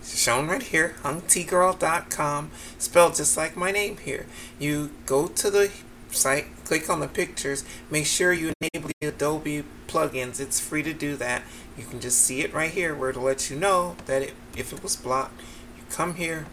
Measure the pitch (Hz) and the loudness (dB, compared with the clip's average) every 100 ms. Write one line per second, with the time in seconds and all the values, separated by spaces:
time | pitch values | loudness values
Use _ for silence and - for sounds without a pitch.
0 | - - - 120 156 185 - 165 165 - | -6 0 2 2 2 -2 0 2 2 0
1 | 143 156 180 - 170 185 185 185 160 165 | -4 -4 2 2 4 6 6 4 2 0
2 | - - 151 147 151 - - - - 175 | 0 -2 0 0 -4 -12 -16 -8 4 8
3 | 170 147 151 - 160 170 180 202 208 208 | 8 6 2 2 0 0 0 2 0 -2
4 | - 127 - - - - 147 147 147 - | -6 -6 -8 -14 -16 -4 -2 0 -2 -8
5 | - 135 147 - 208 202 202 - - - | 2 2 2 2 2 4 4 0 -16 -18
6 | - - 135 139 - - - 160 156 170 | -6 0 2 2 0 -12 -2 -2 2 0
7 | 143 - 180 - 139 139 - - - 151 | 0 -2 -2 -2 -4 -4 -6 -14 -2 0
8 | 147 - 180 175 160 - 165 160 151 - | 2 4 4 4 0 -2 -4 -4 -8 -4
9 | 147 - 147 156 151 147 143 - - 165 | -4 0 0 0 -2 -4 -6 -14 -2 0
10 | 151 127 127 123 135 - - 156 151 147 | 0 0 -6 -6 -2 -2 0 -2 -2 -2
11 | 147 143 120 123 - - - - 110 123 | -4 -2 -2 -2 -4 -16 -16 -14 -10 -8
12 | 120 - - 131 160 - 160 175 175 147 | 0 4 4 2 -2 0 -2 0 -2 0
13 | 131 127 131 135 - 135 196 185 180 - | -2 0 0 0 -2 0 4 4 2 -4
14 | - 135 135 - - - 120 - - - | -2 0 0 -8 -14 -8 -8 -8 -4 -4
15 | 123 131 131 - - - - - - - | 0 0 0 -8 -16 -16 -16 -18 -12 -4
16 | 170 170 165 160 147 | -4 -2 -4 -4 -8